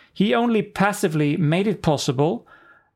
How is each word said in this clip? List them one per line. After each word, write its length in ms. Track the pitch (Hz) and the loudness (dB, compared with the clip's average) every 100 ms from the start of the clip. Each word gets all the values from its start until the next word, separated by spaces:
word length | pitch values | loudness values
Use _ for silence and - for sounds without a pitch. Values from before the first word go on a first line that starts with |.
| _ | _
he 200 | - 202 | -2 0
only 280 | 240 240 220 | 2 2 0
passively 760 | 208 - 196 202 190 156 147 175 | -2 -2 -2 0 -2 0 0 0
made 300 | 147 170 208 | 0 0 -2
it 160 | 180 | -2
possible. 640 | - 139 - 131 151 233 - - - - _ | 0 0 0 0 0 -2 -10 -20 -20 -20 _